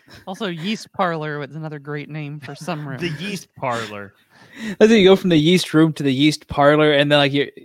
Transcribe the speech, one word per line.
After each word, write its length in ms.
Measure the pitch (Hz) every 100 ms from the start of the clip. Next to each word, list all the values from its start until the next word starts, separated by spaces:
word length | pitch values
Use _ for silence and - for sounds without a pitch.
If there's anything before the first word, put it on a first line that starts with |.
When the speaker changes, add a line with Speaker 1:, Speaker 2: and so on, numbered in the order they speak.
| _ - -
Speaker 1:
Also, 200 | 190 214
yeast 460 | 170 180 220 -
parlor 460 | - 180 165 151 147
was 160 | 143 151
another 220 | 156 151
great 300 | 139 147 -
name 320 | 156 147 147
for 140 | 143
some 320 | 143 160 160 147
room. 120 | 127
Speaker 2:
<laughs> 20 |
The 80 | 170
yeast 380 | 147 196 196 - -
parlor. 580 | 135 117 110 104 101 _ _ _ - - 220 190
Speaker 3:
I 60 | 220
think 60 | 226
you 40 |
go 120 | 185 190
from 140 | 190
the 60 | 165
yeast 360 | 151 180 -
room 180 | 156 160
to 80 | 147
the 100 | 143
yeast 360 | 131 151 147 -
parlor, 440 | - 143 151 151
and 180 | 143 147
then, 80 | 147
like, 140 | 143
you, 180 | 143 135 -